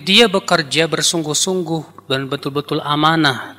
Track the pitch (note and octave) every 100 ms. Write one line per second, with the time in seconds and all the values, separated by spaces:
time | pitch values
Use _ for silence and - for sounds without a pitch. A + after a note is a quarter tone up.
0 | D3 G3+ A3+ F3 - F3 D3 C3+ E3 D#3
1 | D3+ E3+ D3+ C#3+ - F#3 E3 E3 C#3+ -
2 | - C3+ C3+ C#3 D3 C#3 C#3+ D3+ C#3+ D3
3 | D#3 E3 D3+ A#2 -